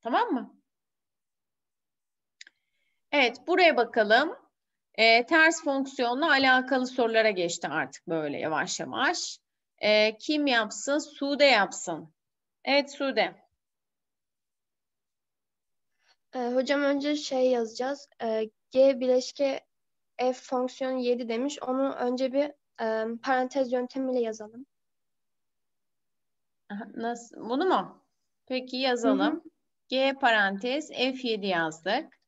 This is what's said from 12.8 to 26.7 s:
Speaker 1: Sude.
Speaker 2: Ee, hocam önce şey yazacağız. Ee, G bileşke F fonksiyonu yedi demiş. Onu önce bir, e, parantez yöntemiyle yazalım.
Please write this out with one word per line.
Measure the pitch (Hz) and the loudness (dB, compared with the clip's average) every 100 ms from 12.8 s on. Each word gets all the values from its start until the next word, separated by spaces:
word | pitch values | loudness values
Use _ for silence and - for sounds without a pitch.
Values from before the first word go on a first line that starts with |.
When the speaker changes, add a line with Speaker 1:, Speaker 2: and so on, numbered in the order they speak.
| 285 | 0
Speaker 1:
Sude. | - 277 220 185 - _ _ _ _ _ _ _ _ _ _ _ _ _ _ _ _ _ _ _ _ _ _ _ _ _ _ _ _ _ | -4 -4 -2 -2 -4 _ _ _ _ _ _ _ _ _ _ _ _ _ _ _ _ _ _ _ _ _ _ _ _ _ _ _ _ _
Speaker 2:
Ee, | 254 240 | -6 -2
hocam | 247 254 285 | -2 0 0
önce | 285 285 285 294 | 2 0 -2 -4
şey | - 262 254 | -4 0 2
yazacağız. | 247 226 226 254 285 - _ | 2 -2 -6 -6 -6 -12 _
Ee, | 233 220 220 _ _ | -4 -4 -4 _ _
G | 254 269 254 | 4 4 4
bileşke | 254 254 254 - 277 269 _ _ _ _ _ - | 2 2 0 -4 -2 -2 _ _ _ _ _ -4
F | 254 | -2
fonksiyonu | 254 - 254 254 - 262 262 | -2 -4 -4 -4 -4 -4 -2
yedi | 240 247 233 | 0 -2 -2
demiş. | 233 269 285 | -4 -4 -6
Onu | - 262 269 | -4 -2 -2
önce | - 247 247 262 | -2 -4 -2 -2
bir, | 262 294 - _ - | 0 -2 -6 _ -8
e, | 226 220 220 233 | -4 -4 -4 -6
parantez | 269 254 254 269 254 | -2 -2 0 -2 -2
yöntemiyle | 247 247 269 262 254 | -2 -4 -6 -4 -2
yazalım. | 226 220 214 233 277 _ _ _ _ _ _ _ _ _ _ _ _ _ _ _ _ _ _ _ _ | -2 -6 -14 -18 -20 _ _ _ _ _ _ _ _ _ _ _ _ _ _ _ _ _ _ _ _